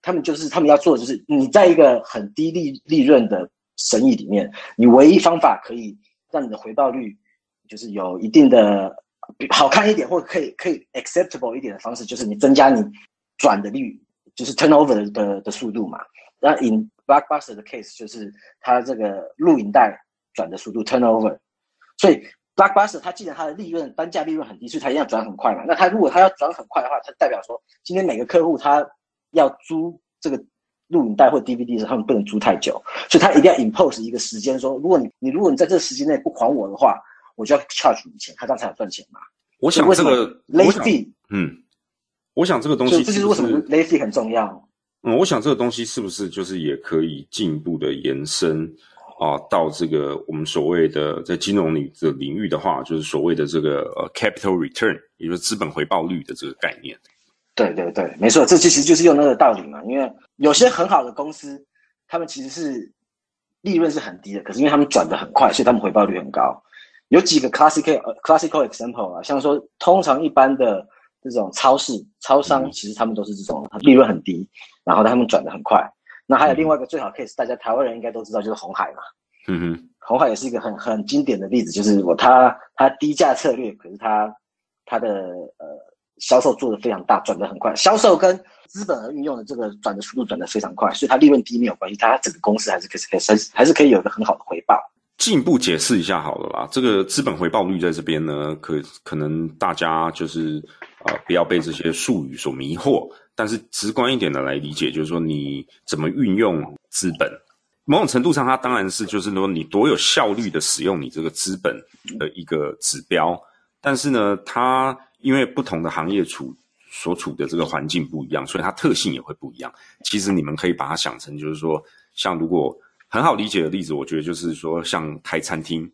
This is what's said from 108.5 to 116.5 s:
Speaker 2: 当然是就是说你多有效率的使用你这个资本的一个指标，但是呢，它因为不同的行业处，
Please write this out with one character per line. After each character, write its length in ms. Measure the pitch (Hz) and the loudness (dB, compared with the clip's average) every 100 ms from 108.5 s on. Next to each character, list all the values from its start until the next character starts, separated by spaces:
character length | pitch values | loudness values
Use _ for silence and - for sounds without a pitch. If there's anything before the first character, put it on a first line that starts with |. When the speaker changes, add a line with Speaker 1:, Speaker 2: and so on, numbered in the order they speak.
| 131 | -2
Speaker 2:
当 160 | 127 | -2
然 160 | 123 95 | -2 -2
是 160 | - | -6
就 160 | 101 104 | -6 -4
是 120 | 92 | -4
说 140 | 95 98 | -2 -2
你 160 | 85 | -2
多 220 | 76 98 131 | -2 0 2
有 100 | 131 | 2
效 360 | - - 117 | 0 0 0
率 160 | 101 107 | -2 -4
的 120 | 78 | -4
使 220 | - - | -4 -2
用 180 | 80 92 | -2 -4
你 80 | 65 | -6
这 120 | - | -8
个 80 | 80 | -8
资 260 | - - 95 | -6 -8 -6
本 200 | 87 57 - _ - - | -6 -8 -14 _ -18 -10
的 100 | 78 | -10
一 120 | - | -12
个 320 | 80 80 73 - | -8 -6 -6 -6
指 200 | - - - | -8 -8 -4
标， 320 | 85 80 87 _ _ _ _ | 0 0 -4 _ _ _ _
但 160 | 143 139 | -4 -2
是 120 | 143 | -2
呢， 260 | 127 104 98 - | 0 0 -2 -6
它 500 | - 127 131 131 127 _ _ | -4 0 0 -2 -6 _ _
因 120 | 135 | 0
为 100 | 135 | 0
不 180 | 127 - | 0 -4
同 200 | - 85 | -6 -6
的 80 | 80 | -6
行 200 | 82 80 | -6 -4
业 140 | 101 | -2
处， 280 | 85 - 67 | -4 -6 -14